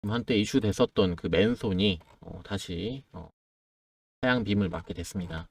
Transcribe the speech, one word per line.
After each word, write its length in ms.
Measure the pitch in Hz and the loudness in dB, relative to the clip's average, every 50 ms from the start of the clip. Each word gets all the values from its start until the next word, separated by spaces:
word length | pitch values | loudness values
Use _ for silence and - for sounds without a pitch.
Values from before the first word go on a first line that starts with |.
| - | -4
지금 120 | 104 110 | -2 -4
한때 220 | 120 123 - 127 | -4 -2 2 2
이슈됐었던 800 | 104 107 104 - 135 123 107 95 - - - _ - 104 92 87 | 2 2 4 2 2 2 2 2 2 2 0 _ 2 2 2 2
그 120 | 80 - 92 | -2 -2 0
맨손이, 720 | 80 80 98 110 123 120 - 113 95 90 98 104 92 80 - _ - _ | 2 4 4 4 2 0 -2 -2 0 2 2 2 0 0 -6 _ -20 _
어, 200 | - - - - - | -16 -14 -14 -14 -10
다시, 600 | - 101 95 - - 90 82 90 110 127 135 131 _ _ | -6 -6 -6 -6 -6 -6 -6 -4 -6 -6 -8 -12 _ _
어, 180 | 90 82 80 _ _ _ _ _ _ _ _ _ _ _ _ _ _ _ _ _ _ - | -16 -16 -16 _ _ _ _ _ _ _ _ _ _ _ _ _ _ _ _ _ _ 2
사양 220 | 127 127 123 113 | 2 2 2 2
빔을 240 | 98 101 101 101 90 | 2 2 2 2 0
맞게 260 | 82 80 85 - 98 | -2 -6 -8 -8 -8
됐습니다. 540 | - 87 - - 101 90 85 82 80 80 - | -8 -8 -8 -6 -8 -8 -6 -8 -8 -10 -10